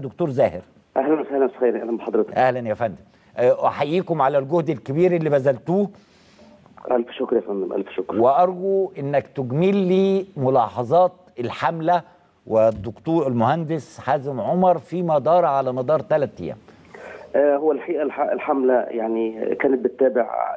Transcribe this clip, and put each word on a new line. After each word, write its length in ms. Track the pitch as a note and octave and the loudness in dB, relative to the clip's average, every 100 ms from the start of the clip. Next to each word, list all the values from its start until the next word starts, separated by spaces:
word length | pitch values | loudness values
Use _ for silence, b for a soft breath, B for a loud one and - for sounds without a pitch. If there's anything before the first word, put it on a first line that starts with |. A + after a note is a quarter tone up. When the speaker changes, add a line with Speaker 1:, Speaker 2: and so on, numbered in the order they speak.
Speaker 1:
دكتور 300 | C3+ - E3+ | -6 -4 -4
زاهر. 300 | B2+ A2 F2 - _ _ - | 2 0 0 -14 _ _ -4
Speaker 2:
أهلا 240 | C3+ D#3 | 0 0
وسهلا 260 | C3+ C#3 C3 | 0 0 0
أستاذ 140 | - | 2
خيري، 220 | B2 A2 | 0 0
أهلا 140 | A2 A2+ | -2 -6
بحضرتك. 380 | - A2 G#2 | -2 -2 -2
Speaker 1:
أهلا 340 | - B2+ B2 A#2 | 0 0 0 -4
يا 60 | |
فندم. 200 | G#2 A#2 E2+ - b b - | -4 -4 -6 -18 b b 0
أه، 300 | B2 - C3 | 2 2 0
أحييكم 560 | A#2+ D3 F3 F3+ D#3+ | -2 -2 -2 -2 0
على 160 | C3+ D3 | 2 0
الجهد 320 | C3+ E3+ D#3 | 0 0 0
الكبير 460 | C#3 - C#3+ F3+ F3 | -4 -4 0 2 2
اللي 140 | D#3 | 2
بذلتوه. 580 | C#3+ C3+ B2 - F#3 G3 b b b b b b b b - - | 2 2 -2 0 0 0 b b b b b b b b -14 -2
Speaker 2:
ألف 200 | B2 A#2+ | -2 -2
شكر 260 | - B2 A2+ | -6 -2 -2
يا 40 | |
فندم، 320 | - G2+ F#2 | -2 -6 -6
ألف 180 | G2 G2 | -6 -8
شكر. 300 | - F#2 G2+ | -8 -6 0
Speaker 1:
وأرجو 720 | A#2+ C#3+ F#3 F3+ F#3+ G3 F#3 - | 2 4 2 0 -2 0 -2 -4
إنك 280 | C#3 C#3+ - | -4 -2 -2
تجمل 500 | - B2+ C#3 F#3 G3+ | -6 -4 0 2 2
لي 500 | F#3 F#3+ G3 F#3+ F#3+ D3 | 2 2 2 0 -4 -4
ملاحظات 760 | C3 C3 A2 G2+ A#2+ D#3+ F3+ - - - | 2 2 2 -2 0 4 4 0 -18 -8
الحملة 640 | A#2 - D3 E3 D#3+ F3 - b b b - | -8 -4 -4 -2 0 0 -2 b b b -2
والدكتور 800 | A2 A2 G#2+ G#2+ - - E3 C3+ | 2 4 2 -6 -8 -2 0 2
المهندس 720 | A#2+ A2+ D#3+ D#3 D#3+ - - | 2 2 0 -2 -6 -8 -10
حازم 420 | - D3 C3+ B2+ | -2 -2 -2 -6
عمر 380 | A2 F3 F#3 E3+ | -2 2 4 2
فيما 400 | - E3+ F3 D3+ | 0 -4 0 2
دار 260 | C#3 F3 | 4 4
على 280 | E3 C#3 C3 | 4 2 0
مدار 280 | B2 B2+ D3+ | -2 0 0
ثلاث 400 | - D#3 C3 - | 0 0 0 -6
أيام. 160 | E2 - - B B B B B B - | -10 -12 -16 B B B B B B 2
Speaker 2:
آه، 200 | C#3+ C#3 | 2 2
هو 160 | D#3 | 2
الحقيقة 300 | C3+ - D#3 | 0 -2 -4
الح-، 180 | C#3+ - | -4 -2
الحملة 540 | D3 B2 - C#3 B2+ | -2 -2 -2 0 2
يعني 800 | B2 - A#2 A2 A2+ A2+ A2 - | 2 0 -4 -4 -2 -2 -4 -4
كانت 300 | - C#3+ C3 | 0 0 2
بتتابع 460 | A#2+ - C3 A#2+ A2+ A#2 A#2 | 0 2 2 2 -2 -2 -4